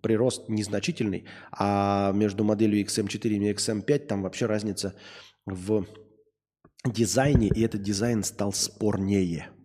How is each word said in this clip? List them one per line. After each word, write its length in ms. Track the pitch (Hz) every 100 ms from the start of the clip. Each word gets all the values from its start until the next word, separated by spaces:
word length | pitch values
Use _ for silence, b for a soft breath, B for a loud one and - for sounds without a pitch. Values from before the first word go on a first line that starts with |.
прирост 480 | 107 110 127 - -
незначительный, 760 | 107 101 104 135 160 107 92 B B B
а 600 | - 101 101 101 98 98
между 300 | 98 104 98
моделью 380 | 107 107 110 104
X 160 | 101 -
M 100 | 101
четыре 300 | 104 113 104
и 140 | 104
X 180 | 101 -
M 140 | 107
пять 240 | 98 143 -
там 160 | 101
вообще 240 | 95 - 117
разница 480 | 107 104 95 98 92 B B B B -
в 400 | 92 92 107 87 - - _ _ _ _ _ - -
дизайне, 640 | 131 110 110 110 143 127 104
и 120 | 110
этот 220 | 113 104
дизайн 400 | 98 98 120 113
стал 280 | 95 - 101
спорнее. 1000 | 98 - - 107 95 98 101 90 82 - -